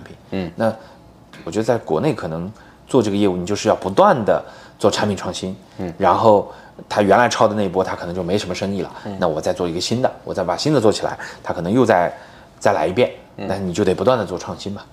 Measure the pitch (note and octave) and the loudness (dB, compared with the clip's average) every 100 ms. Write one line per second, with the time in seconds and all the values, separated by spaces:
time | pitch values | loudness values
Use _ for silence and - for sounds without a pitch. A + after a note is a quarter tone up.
0 | - - - F#2+ F2 E2 A2+ A2 - - | -16 -20 -10 -6 -6 -2 -2 -2 -12 -20
1 | - - - - - F2+ A2+ A#2+ - D#2 | -20 -20 -20 -16 -6 -4 0 0 0 0
2 | C3+ A#2 F2 D#2+ F2 A2 - - - C3+ | 0 -2 -6 -8 -10 -12 -20 -20 0 2
3 | G#2+ G2+ G2+ F2+ F2+ G2+ G#2+ F2+ F#2 G2 | 2 2 2 0 -4 -2 0 0 0 4
4 | G3 D#3+ F#2+ D#2+ - - - - G#2+ - | 4 4 2 0 -2 -18 -20 -2 0 2
5 | G#2+ F#2+ G2 F2 F#2 G2+ - - F#2 E2 | -2 -2 -6 -8 -8 -10 -16 -12 -10 0
6 | F2+ F#2+ A2+ G2+ - - - - - - | 2 4 6 6 4 -10 -20 -20 -6 0
7 | G2+ G2 A#2+ - A2 G#2 G2 F2 F#2+ F#2 | 4 6 4 4 2 2 -2 -2 -2 -4
8 | F2+ F2+ F2 G#2 F#2 F2 G2 G2 D2+ - | -8 -6 -2 -2 -2 -6 -4 -4 -6 -10
9 | G#2+ G2 F2+ D2+ F#2 F2+ F2+ E2+ - A#2 | -10 -2 -2 0 -2 -2 -2 -2 -4 -2
10 | B2+ - - E2+ F2 E2 C#3+ D3 G#2+ G2 | -2 -4 -10 -6 -4 -2 0 4 4 2
11 | - - - - - - E3 A#2 A2+ F#2+ | -2 -8 -12 -14 -8 -6 0 2 4 4
12 | E2+ - - - - - A2 F#2+ D#2+ F2+ | 2 -2 -18 -20 -20 -2 0 2 0 2
13 | B2 - - - G2 F#2+ F#2+ F2 G2 F2 | 0 -2 -18 -12 -8 -6 -4 0 0 2
14 | G2 B2+ F#2 F2+ - F2 G2+ G2+ - | 2 2 0 -6 -8 -10 -10 -12 -16